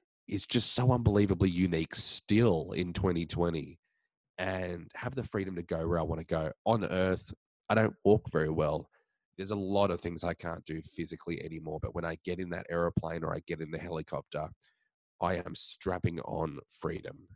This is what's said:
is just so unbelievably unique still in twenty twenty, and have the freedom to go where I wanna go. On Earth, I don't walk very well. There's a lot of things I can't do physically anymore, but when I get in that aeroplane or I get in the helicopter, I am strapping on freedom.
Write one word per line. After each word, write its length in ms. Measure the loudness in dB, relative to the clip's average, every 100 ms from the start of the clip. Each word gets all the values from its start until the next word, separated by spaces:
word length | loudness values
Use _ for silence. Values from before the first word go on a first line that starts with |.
| _ _ -6
is 180 | -6
just 280 | 0 2 2
so 180 | 4 4
unbelievably 600 | 6 6 6 6 4 4
unique 440 | 4 2 2 -2
still 800 | -2 -4 -4 2 4 6 4 0
in 200 | -2 -2
twenty 340 | 0 0 2 0
twenty, 520 | 0 0 0 -6 -12 _ _ _ _ _ -6
and 520 | -4 -2 -4 -6 -10 -8
have 180 | -6
the 80 | -6
freedom 320 | -4 -2 -2
to 80 | -4
go 240 | -4 -2 0
where 140 | 0
I 20 |
wanna 220 | 0 -2
go. 260 | -2 -2 -2 -2
On 200 | 2 2
Earth, 480 | 2 2 2 0 -4 -18 _ _ 2
I 80 | 4
don't 180 | 4 2
walk 280 | 6 6 4
very 180 | 0 2
well. 380 | 2 2 0 -4 _ _ _ _ -10
There's 140 | -4
a 40 |
lot 360 | -2 2 4 4
of 100 | 2
things 240 | -4 -4
I 80 | -4
can't 320 | -4 -6 -8
do 160 | -6 -8
physically 640 | -8 -8 -8 -8 -8 -6
anymore, 340 | -6 -8 -8 -6
but 120 | -6
when 120 | -6 -6
I 100 | -6
get 140 | -6 -6
in 100 | -4
that 160 | -6 -4
aeroplane 520 | 0 0 0 -2 -4
or 120 | -4
I 80 | -4 -6
get 140 | -8
in 100 | -6
the 60 | -8
helicopter, 720 | -6 -8 -6 -8 -6 -8 -8 -10 _ _ _ _ _ -4
I 140 | -2
am 200 | 0 -4
strapping 640 | -8 -10 -6 -4 0 0 -2
on 380 | -6 -4 -4 -6 -14 -8
freedom. 380 | -6 -6 -8 -14 -18